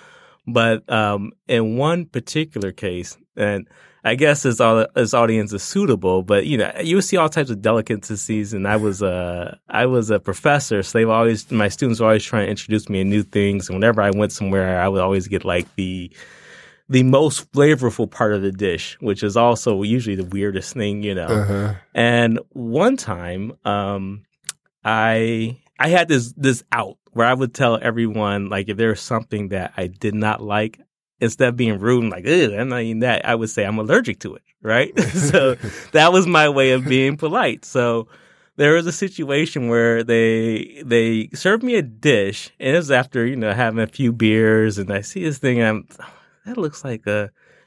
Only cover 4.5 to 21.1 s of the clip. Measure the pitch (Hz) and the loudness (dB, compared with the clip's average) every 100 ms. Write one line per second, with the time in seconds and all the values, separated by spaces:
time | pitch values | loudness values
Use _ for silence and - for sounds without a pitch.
4.5 | 117 117 113 110 131 113 123 117 110 101 | 4 4 4 2 0 2 2 4 2 -2
5.5 | 101 - 196 196 101 92 95 92 101 135 | -6 -6 -2 0 0 2 0 2 0 2
6.5 | 127 92 - 160 190 - 185 156 165 135 | -2 -2 -4 0 0 0 0 0 0 -4
7.5 | 104 107 113 107 104 - 104 - 107 104 | -2 0 0 0 -6 -6 -10 -4 -4 -4
8.5 | 104 98 107 107 95 95 90 87 87 87 | -4 0 0 0 -2 -2 -2 -4 -6 -10
9.5 | - - - 127 127 110 104 - 90 147 | -12 -4 0 2 2 2 -2 -2 -2 2
10.5 | 143 - 104 - 113 113 113 117 110 - | 2 0 -4 0 0 2 4 2 0 -2
11.5 | 113 104 - 131 110 110 110 - 113 101 | 0 0 0 -2 2 4 4 2 -4 -2
12.5 | 101 - 107 - 98 98 104 101 104 101 | -6 -2 -2 -2 -2 0 0 0 0 0
13.5 | 101 92 92 113 107 101 101 104 - 98 | 0 -4 0 2 2 2 2 -2 -2 -2
14.5 | 98 92 90 95 98 92 98 92 92 95 | 0 0 0 0 0 0 0 -2 -4 -2
15.5 | 87 78 - 92 92 87 - - - - | -2 -4 -6 -6 -6 -12 -16 -20 -20 -20
16.5 | - - _ - 131 127 135 156 - - | -20 -20 _ 2 4 6 6 4 0 -4
17.5 | 139 147 143 120 - 107 - 110 101 98 | 4 4 4 0 -2 -6 -2 0 0 -2
18.5 | 95 95 82 - - 110 95 104 113 120 | -2 -2 -2 -8 -8 -4 -2 -2 2 2
19.5 | 113 123 98 104 123 113 95 90 98 101 | 2 0 -2 0 -2 -2 -4 -4 -4 -2
20.5 | 95 - 127 104 101 104 | -4 -8 -6 -4 -4 -4